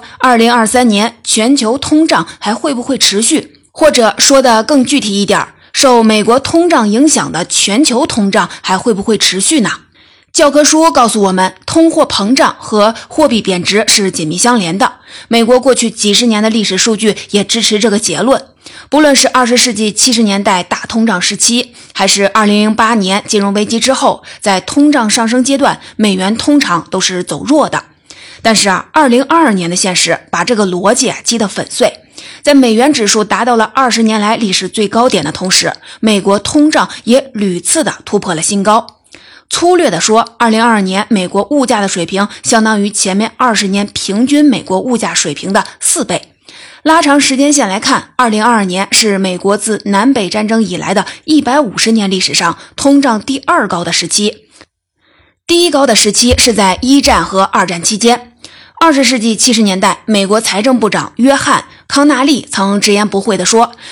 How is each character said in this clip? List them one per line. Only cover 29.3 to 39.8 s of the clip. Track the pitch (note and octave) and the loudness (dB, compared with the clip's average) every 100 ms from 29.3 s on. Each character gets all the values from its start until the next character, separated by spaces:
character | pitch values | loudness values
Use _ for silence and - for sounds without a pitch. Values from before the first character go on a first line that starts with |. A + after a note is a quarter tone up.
| E4 D#4 | 2 2
二 | |
年 | G3 E3+ | 0 -2
的 | F#3 | -2
现 | G3 F3 | -2 -2
实 | E3 D#3+ - | -2 -4 -4
把 | E3+ | -6
这 | F3 A3+ | -2 0
个 | G3 | 0
逻 | F3+ F#3+ | 0 0
辑 | A#3+ B3+ | 0 -2
啊 | - | -4
击 | - A#3 | -4 -4
得 | G#3 | -4
粉 | - - | -6 -10
碎。 | - A#3 - _ - - - | -2 -2 -4 _ -20 -20 -6
在 | - | 2
美 | C#4+ B3 A3 | 4 4 4
元 | C4+ | 2
指 | C#4+ G#3 | 2 0
数 | A3 | 0
达 | G#3 F#3+ | -2 -2
到 | A#3+ A#3 | 0 0
了 | A3 | 0
二 | - C4 | 0 0
十 | A3 | 0
年 | A3+ A3 | 0 0
来 | G#3 A#3 | 0 -2
历 | G3+ | -2
史 | F#3 F#3 | -4 -6
最 | G#3+ G3+ | -4 -2
高 | A3+ B3+ | 0 0
点 | G3 C#3+ | 0 -4
的 | |
同 | - F#3 | -6 -2
时， | - E3 - - - | -2 -2 -6 -14 -4
美 | A3 G3+ | 0 0
国 | F#3 G3 | 2 0
通 | - D4+ D4+ | 0 2 2
胀 | D#4 F#3 - - | 2 -2 -4 0
也 | B3 C#4 | 0 0
屡 | G#3+ G3+ F3 | -4 -4 -4
次 | - D#4+ | -2 -2
的 | B3+ - - | -2 -6 -4
突 | G#3 | -4
破 | G3 D#3+ | -2 -4
了 | |
新 | D#3+ G3+ | -4 -2
高。 | G3 A3 A#3 _ _ - - - _ | 2 0 -2 _ _ -20 -20 -20 _
粗 | - E4+ | -2 2
略 | F4+ | 2